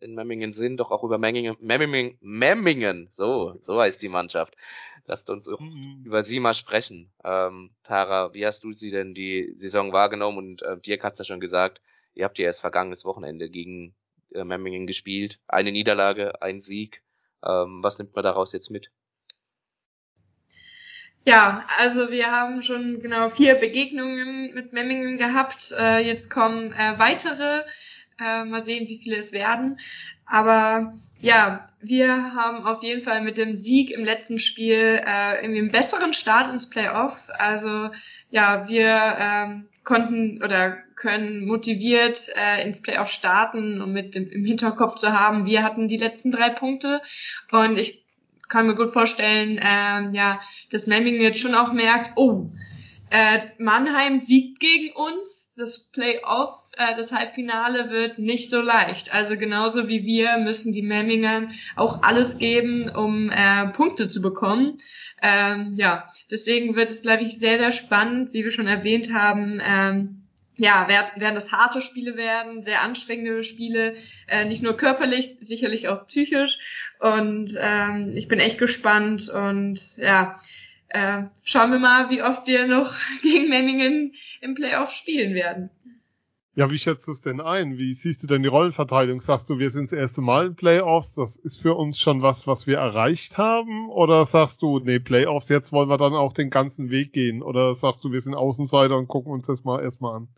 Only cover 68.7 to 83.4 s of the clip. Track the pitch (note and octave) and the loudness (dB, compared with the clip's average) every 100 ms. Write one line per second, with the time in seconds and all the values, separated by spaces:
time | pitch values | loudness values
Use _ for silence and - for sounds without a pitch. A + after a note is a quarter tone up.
68.7 | G3+ G3 A3+ A3+ A3+ G#3 G#3 G3+ G#3 G3 | 0 2 0 0 0 2 0 -2 -4 0
69.7 | G3 G3 G3 G3 - _ _ _ - G#3 | 2 2 0 -4 -8 _ _ _ 2 4
70.7 | G3 F#3 G3+ G#3 G3+ G#3+ G#3 - G#3 B3 | 4 4 2 2 -4 -4 -4 -2 2 2
71.7 | B3+ B3+ B3+ A#3+ A3+ A3+ A3+ A3+ A3+ G3+ | 0 -8 -8 -8 -6 -2 -4 -4 -10 -4
72.7 | G3+ G#3+ B3 - A#3 A3+ A3+ A3+ - A3+ | -2 -2 -4 -6 -6 -6 -6 -8 -10 -6
73.7 | A3+ A3+ A3+ - - - G#3 G#3+ A3+ A#3 | -2 -2 -6 -16 -20 -4 -2 -2 -2 -2
74.7 | A3+ C#4 C4 C4 B3+ B3+ - G#3+ A3+ A#3 | 0 0 2 0 0 -2 -10 -12 -4 -4
75.7 | A3 F3 G3 - C#4+ D4 C#4 C#4 - - | -2 -4 -6 -4 -2 0 0 0 -4 -8
76.7 | - - - A3 G#3+ G#3+ G#3+ G#3 G#3 G#3 | -12 -12 -2 0 2 0 -4 -6 -4 -2
77.7 | G#3 G3+ G#3 G3+ - - A3 A3 A3+ A#3+ | 0 -2 -4 -6 -8 0 2 2 2 0
78.7 | - G#3+ G#3 G#3 G#3+ - G3+ G3+ G3 G3+ | 2 2 4 2 0 -2 -2 -2 -2 -4
79.7 | G3 - - G3+ F#3+ F#3 - - - - | -6 -8 -2 4 4 2 -4 -18 -20 -20
80.7 | _ _ G#3 G3 G3+ G3 _ - B3 A3+ | _ _ -4 -2 -2 -6 _ 0 4 4
81.7 | B3+ B3+ B3+ B3+ B3+ B3 C4 - B3+ B3 | 6 6 6 4 0 0 -2 0 2 4
82.7 | B3+ C4+ - - C4+ D#4 D4+ | 2 0 -4 -8 0 4 4